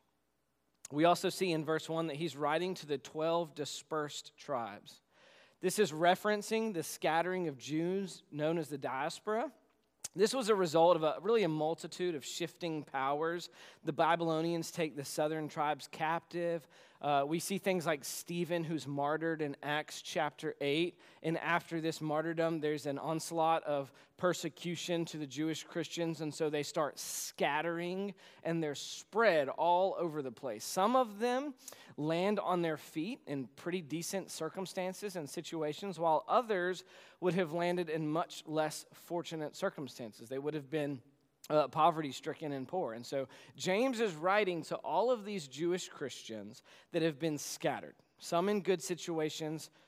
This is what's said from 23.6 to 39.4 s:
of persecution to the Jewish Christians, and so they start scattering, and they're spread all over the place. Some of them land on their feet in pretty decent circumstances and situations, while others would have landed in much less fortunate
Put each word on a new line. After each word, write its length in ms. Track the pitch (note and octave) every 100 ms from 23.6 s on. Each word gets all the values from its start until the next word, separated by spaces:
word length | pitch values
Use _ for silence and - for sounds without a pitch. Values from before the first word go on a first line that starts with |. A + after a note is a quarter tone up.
of 280 | - C#3+ C3+ - - -
persecution 880 | F3+ E3 E3 - E3+ E3 - E3+
to 140 | E3 D#3
the 100 | C#3+
Jewish 360 | B2+ D#3 D3
Christians, 580 | - F3 D3+ E3 E3 D#3+
and 120 | D3+
so 160 | - D#3
they 140 | D3+
start 340 | C#3+ E3+ C#3+ -
scattering, 1160 | - - - - E3 D3 E3 E3+ F3 F#3 G3+ - - -
and 200 | D#3+ E3
they're 120 | D#3 C3+
spread 760 | - - - G#3 A3+ D#3+ C3
all 480 | - E3+ F3 F#3+ C#3+
over 220 | E3+ D3+
the 100 | C3
place. 320 | A2+ C3+ G#2+
Some 320 | - F#3 G#3 C4
of 240 | A#3 G3+
them 360 | A#3+ B3+ D4 - - - - -
land 420 | D3+ E3 G3 G#3
on 220 | - F3+
their 160 | E3 D3+
feet 420 | - D#3+ F#3 C4+ -
in 220 | C#3+ A#2+ -
pretty 240 | F3 F#3
decent 500 | D3 D#3 D#3+ G3 D3+
circumstances 840 | - D#3+ F#3 F#3 F#3+ F#3 F#3 G#3 F3+
and 120 | C#3+
situations, 720 | - D#3 E3 D3+ D3 G3+ D#3+
while 240 | E3 D#3 -
others 560 | G#3+ A3+ F#3+ F3+ F3+ - - - -
would 140 | F3+
have 180 | E3+ E3
landed 380 | E3+ F3 F3+ E3
in 180 | D#3 D3+
much 360 | D#3+ E3+ - -
less 400 | D#3 D#3 - -
fortunate 640 | - - E3+ - D#3+